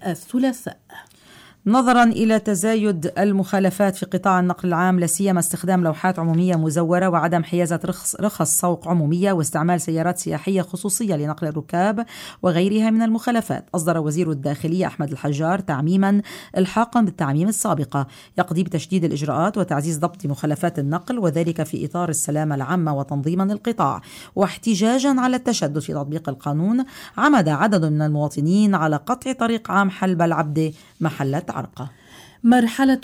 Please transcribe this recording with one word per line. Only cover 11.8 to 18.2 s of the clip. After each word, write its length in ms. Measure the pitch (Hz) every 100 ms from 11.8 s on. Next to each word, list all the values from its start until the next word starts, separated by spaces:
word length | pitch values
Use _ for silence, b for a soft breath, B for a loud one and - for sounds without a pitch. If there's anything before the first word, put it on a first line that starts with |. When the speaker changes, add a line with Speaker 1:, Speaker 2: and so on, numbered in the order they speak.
| 196 214 233 B B B
Speaker 2:
وغيرها 480 | 180 170 196 214 220
من 120 | 220
المخالفات، 640 | 226 226 - 233 220 127 - -
أصدر 220 | 160 165
وزير 340 | 151 151 165
الداخلية 540 | 147 139 143 156 175 180
أحمد 260 | - 147
الحجار 480 | 147 147 143 160 190
تعميماً 600 | 190 135 156 190 196 202 208 B B -
الحاقا 440 | 185 - 233 240
بالتعميم 460 | 208 - 143 143 190
السابقة 600 | 226 214 156 139 139 135 B